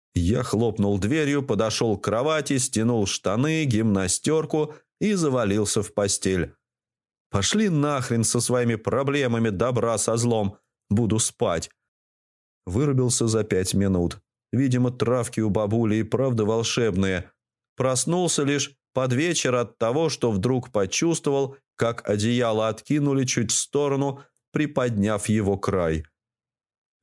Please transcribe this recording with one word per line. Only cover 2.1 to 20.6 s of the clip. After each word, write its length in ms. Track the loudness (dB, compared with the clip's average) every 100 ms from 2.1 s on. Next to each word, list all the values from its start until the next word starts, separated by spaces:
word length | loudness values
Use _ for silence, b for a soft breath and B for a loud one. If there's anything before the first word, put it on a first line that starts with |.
| -2 0 0 0 -2
стянул 500 | -2 0 0 0 -2
штаны, 580 | -2 -2 0 0 0 0
гимнастерку 1080 | 0 2 2 0 -2 0 0 0 -2 -2 B B -4
и 140 | -2
завалился 720 | 0 0 0 0 0 0 -2
в 100 | -4
постель. 640 | -2 -2 0 0 -2 -2 -8 _ _ _ _ _ _ _
«Пошли 380 | -2 0 0 2
нахрен 560 | 2 2 0 -2 0
со 160 | 0 0
своими 360 | 0 0 0 -2
проблемами 760 | -2 -2 0 0 0 2 0
добра 480 | 0 0 0 0 0
со 180 | 0 0
злом! 400 | 2 0 0 -4 _ _ -2
Буду 300 | 0 2 0
спать». 500 | -2 -2 0 0 -4 _ _ _ _ _ _ _ _ _
Вырубился 640 | -4 -2 2 2 2 0 0
за 160 | 0
пять 300 | 0 0 0
минут. 440 | 2 2 2 0 -4 _ _ -6
Видимо, 380 | 0 2 2 0
травки 500 | 0 0 0 -2 -2
у 100 | 0
бабули 460 | 0 0 0 2 0
и 60 |
правда 440 | 0 0 0 0 2
волшебные. 840 | 0 0 0 0 0 0 -2 -6 _ _ _ _ -4
Проснулся 640 | -2 0 0 0 0 0
лишь 300 | 0 0 -2 _ _
под 180 | -2 0
вечер 420 | 0 0 0 0
от 220 | 0 -2 -2
того, 320 | -2 0 -2
что 220 | 0 0
вдруг 420 | 0 0 -2